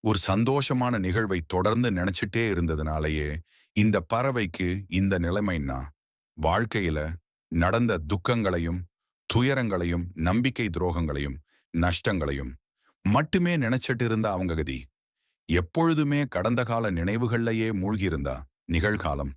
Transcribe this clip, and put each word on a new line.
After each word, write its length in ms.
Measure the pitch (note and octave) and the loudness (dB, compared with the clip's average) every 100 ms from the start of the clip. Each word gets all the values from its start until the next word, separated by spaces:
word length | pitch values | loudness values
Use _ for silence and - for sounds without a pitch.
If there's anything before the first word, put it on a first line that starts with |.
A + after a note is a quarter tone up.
ஒரு 180 | - G#2 - | 2 0 2
சந்தோஷமான 720 | G2 A#2 C#3 C3+ B2+ B2 A#2 | 2 2 2 0 0 0 0
நிகழ்வை 420 | F#2 F#2+ G#2+ F#2 D#2+ | 0 0 0 -2 -2
தொடர்ந்து 440 | F#2 G2+ A#2 B2 | 0 2 2 2
நினைச்சிட்டே 600 | F2 F#2 F#2 F#2+ A2+ A#2 | 0 -2 -2 -4 0 0
இருந்ததுனாலயே 840 | F2+ E2+ D#2 D2+ D#2 D#2 D#2 D2 D#2 - _ _ | 0 0 -2 -2 -2 -2 -2 -4 -6 -12 _ _
இந்த 280 | - G#2+ G2+ F2 | 2 4 2 0
பறவைக்கு 720 | A#2 C3 B2 G2 - F2+ F#2 F#2+ | 0 0 0 -2 -2 -2 -2 -2
இந்த 300 | F2+ G2 F#2+ | 0 2 2
நிலைமைன்னா, 680 | E2+ G2 G#2 E2+ C2+ C2 C#2+ _ _ _ _ - | 0 0 -2 -2 -4 -6 -10 _ _ _ _ -2
வாழ்க்கையில 720 | D#2 F#2+ A2+ A2 F2+ D2+ D#2 F2 _ _ _ | 0 2 0 0 0 0 -4 -8 _ _ _
நடந்த 500 | E2 F2 A2+ A#2+ F#2+ | 0 2 4 2 0
துக்கங்களையும், 840 | D2+ F#2+ - A#2 G2+ F2 E2 F2+ F2 _ _ _ _ | 0 -2 0 0 2 0 -2 -4 -8 _ _ _ _
துயரங்களையும், 840 | A2+ B2+ C3+ A#2 F#2+ F2 F2 F2 | 2 2 2 0 0 0 -2 -4
நம்பிக்கை 540 | D#2+ E2 G#2 B2+ B2+ A2 E2 | -2 0 2 0 -2 -4 -2
துரோகங்களையும், 580 | F2+ E2 D#2+ C#2+ C#2+ C#2 _ _ _ E2 | -2 0 -2 -2 -4 -8 _ _ _ 0
நஷ்டங்களையும் 760 | F2 E2 - F#2+ D2 C#2 C2 C2+ _ _ _ _ | 0 0 -2 -2 -2 -4 -6 -12 _ _ _ _
மட்டுமே 540 | G2 A#2 D3+ F#3+ F3 E3+ | 2 2 2 2 2 2
நினைச்சிட்டு 460 | A#2 C3 - A#2+ | 0 0 -2 -2
இருந்த 280 | A#2+ A2 A2 | 0 0 0
அவங்க 240 | F#2 F#2 | 0 -2
கதி, 320 | D#2+ D2 B1+ C2 _ _ _ _ _ | -2 -2 -6 -12 _ _ _ _ _
எப்பொழுதுமே 800 | - E2+ F2 - E3 D#3 D3 C#3+ | -2 0 0 2 4 4 2 2
கடந்த 380 | C#3+ - G#2+ B2 | 0 -2 0 0
கால 280 | A#2 A#2 A2+ | 0 0 0
நினைவுகள்லயே 800 | E2+ F2 A2 A#2+ A#2 A#2 A2+ A2 | 0 0 0 0 0 0 0 0
மூழ்கியிருந்தா 680 | G#2 F#2+ G#2+ F#2 D#2 C#2+ C2 C#2 _ - | 0 -2 0 0 0 -4 -6 -10 _ -2
நிகழ்காலம். 580 | E2+ G2+ F2 D#2+ C#2 C#2 | 0 2 0 -2 -2 -4